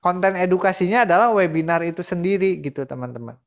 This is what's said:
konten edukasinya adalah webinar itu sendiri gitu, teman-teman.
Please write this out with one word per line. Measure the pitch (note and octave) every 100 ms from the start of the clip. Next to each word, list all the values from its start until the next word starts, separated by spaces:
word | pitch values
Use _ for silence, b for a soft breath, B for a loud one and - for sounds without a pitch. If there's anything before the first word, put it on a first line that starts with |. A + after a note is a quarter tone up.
konten | F3+ F3+ F#3+
edukasinya | F#3 F3+ F3+ F#3+ F#3 F3+ A3+ A3+
adalah | F3 A#3
webinar | G#3+ F3+ D#3 D#3+ E3+ E3+
itu | E3
sendiri | F3 F3 F3 G3 F#3+ F3
gitu, | C#3+ C#3
teman-teman. | C3+ C3 B2 A#2+ A#2 A#2+